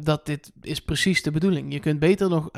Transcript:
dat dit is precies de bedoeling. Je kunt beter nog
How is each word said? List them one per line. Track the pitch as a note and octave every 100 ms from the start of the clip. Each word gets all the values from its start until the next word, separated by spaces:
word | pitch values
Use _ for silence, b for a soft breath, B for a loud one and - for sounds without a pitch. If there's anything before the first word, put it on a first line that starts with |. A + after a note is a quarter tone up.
dat | D3+ D3+ -
dit | D3 - -
is | - D3+
precies | - D#3 G3 F3+
de | D3+
bedoeling. | D3+ F#3+ D#3 C#3
Je | C#3+
kunt | D#3+ D3+
beter | D#3 F#3+ F#3+
nog | E3 D#3